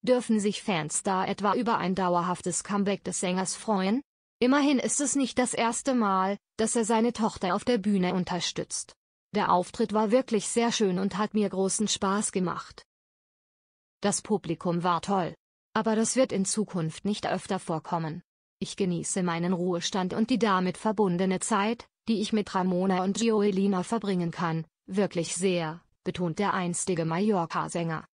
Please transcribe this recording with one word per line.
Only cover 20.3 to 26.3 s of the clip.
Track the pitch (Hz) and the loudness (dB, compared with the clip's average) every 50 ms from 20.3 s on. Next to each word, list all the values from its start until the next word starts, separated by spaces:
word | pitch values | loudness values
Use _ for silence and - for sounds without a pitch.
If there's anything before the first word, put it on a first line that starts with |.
| 262 214 | 2 2
damit | 190 220 196 185 180 185 175 - | 2 4 4 4 2 0 -2 -2
verbundene | - 220 214 196 214 190 175 175 190 190 185 180 | -2 -2 2 2 2 2 2 2 2 2 0 0
Zeit, | - - 226 202 196 214 233 233 - _ _ _ _ - | 0 0 0 0 2 0 -2 -4 -8 _ _ _ _ -2
die | 226 196 | 0 0
ich | 214 196 - | 0 0 0
mit | 214 202 - - | 0 0 0 -2
Ramona | 190 180 190 185 175 180 196 190 180 185 | 0 2 2 2 2 2 2 2 2 2
und | 190 196 185 | 0 0 0
Gioelina | 226 233 220 214 202 208 196 185 196 202 202 180 180 | 2 2 4 4 4 2 2 2 2 2 2 0 0
verbringen | - - 226 208 202 196 180 175 170 | 0 -2 -2 -2 0 0 0 0 -2
kann, | 165 - 180 170 165 160 160 _ _ _ _ - | -2 -2 -2 -2 -2 -2 -4 _ _ _ _ -6
wirklich | 190 190 202 175 - 185 165 160 - | -2 0 0 0 0 -2 -4 -4 -4
sehr, | 170 180 196 180 175 165 156 156 175 _ _ _ _ _ | -2 0 0 0 0 -2 -4 -6 -10 _ _ _ _ _
betont | - 180 - 180 170 | -8 -4 -2 -2 -2